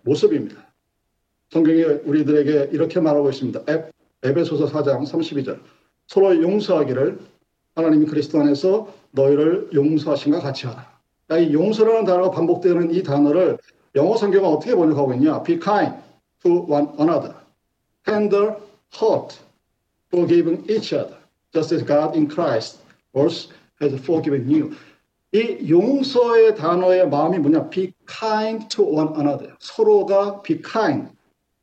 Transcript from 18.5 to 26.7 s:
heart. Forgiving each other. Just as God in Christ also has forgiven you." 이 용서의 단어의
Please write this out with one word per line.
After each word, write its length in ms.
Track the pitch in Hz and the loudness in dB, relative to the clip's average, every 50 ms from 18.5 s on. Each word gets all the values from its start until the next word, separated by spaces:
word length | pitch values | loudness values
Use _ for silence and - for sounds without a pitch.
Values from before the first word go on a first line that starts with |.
| - - - - _ _ _ _ - - | -2 -8 -14 -20 _ _ _ _ -6 -2
heart. 380 | - 220 180 - - - - - _ _ _ _ _ _ _ _ _ _ _ _ _ _ - | 0 0 0 0 -4 -8 -16 -20 _ _ _ _ _ _ _ _ _ _ _ _ _ _ -2
Forgiving 560 | 175 170 139 175 170 156 165 165 - - - | 0 2 4 4 2 2 2 -2 -4 -2 -4
each 220 | 214 220 - - 170 | -4 -4 -4 -4 -4
other. 200 | 135 - - - - _ _ _ _ _ _ - | -6 -6 -8 -12 -20 _ _ _ _ _ _ -4
Just 200 | 160 156 - 170 | -4 -2 -2 -2
as 100 | 151 - | -4 0
God 280 | - 143 147 156 - 170 | 0 0 0 0 0 0
in 100 | 160 151 - | -2 -2 -2
Christ 500 | - 175 170 147 - - - - - - _ _ _ _ _ _ - | -2 -4 -2 -2 -2 -4 -4 -8 -14 -20 _ _ _ _ _ _ -2
also 380 | 135 143 165 165 - - - - _ _ _ _ _ | 0 0 0 -2 -4 -10 -16 -20 _ _ _ _ _
has 120 | 147 143 131 131 | -4 -4 -4 -4
forgiven 480 | - - 165 156 - 156 143 131 117 127 | -4 -4 -2 -2 -2 -2 -4 -4 -2 0
you." 200 | 151 156 135 - - - - _ _ _ _ _ _ _ _ _ - | 0 0 0 -4 -8 -16 -20 _ _ _ _ _ _ _ _ _ -2
이 360 | 214 226 233 185 - - 151 | 0 0 -2 -4 -6 -2 2
용서의 840 | 160 175 208 254 285 277 - - - 247 240 233 233 226 220 220 208 | 2 2 4 2 0 -2 -2 0 0 0 2 4 4 4 4 4 2
단어의 540 | 147 156 165 | 0 -2 0